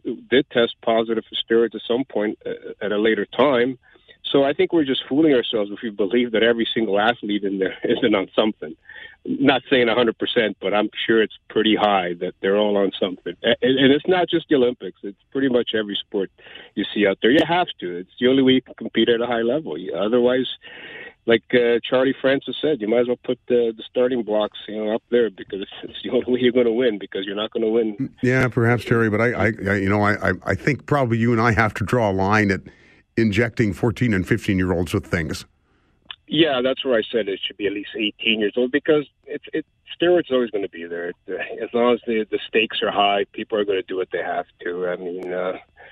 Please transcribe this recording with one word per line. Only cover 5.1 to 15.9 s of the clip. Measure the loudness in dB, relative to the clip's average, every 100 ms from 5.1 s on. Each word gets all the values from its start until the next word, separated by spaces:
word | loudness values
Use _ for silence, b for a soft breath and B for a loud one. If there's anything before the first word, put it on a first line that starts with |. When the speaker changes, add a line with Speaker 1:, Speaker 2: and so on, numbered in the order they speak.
| 2 4
Speaker 1:
ourselves | 4 2 -2 -4
if | -6
we | -8
believe | -2 0 0 0
that | 2
every | 2 2 0
single | -2 0 0
athlete | 0 0 -2 -4 -2
in | -2
there | -4 -4
<laughs> | -2
isn't | 0 2
on | 0 0 0
something. | 0 -2 -10 -16 B B B B
Not | -8 0 2 2 2
saying | 2 4
a | 2
hundred | 2 0
percent, | -2 0 0 -2
but | -2
I'm | 0 -2 -2 0
sure | 2
it's | 2 -4 -6
pretty | 0 2 4
high | 4 2 0 -4
that | -8 -4
they're | 0 2
all | 2 2
on | 0 -2
something. | -4 -6 -10 -4
A-, | -2 0
and, | 0 4
and | 4
it's | 4 2
not | 0 0
just | -2 0
the | 2
Olympics. | 2 0 -10 -12
It's | -14 -14 _
pretty | -2 0
much | 0 0
every | -2 -4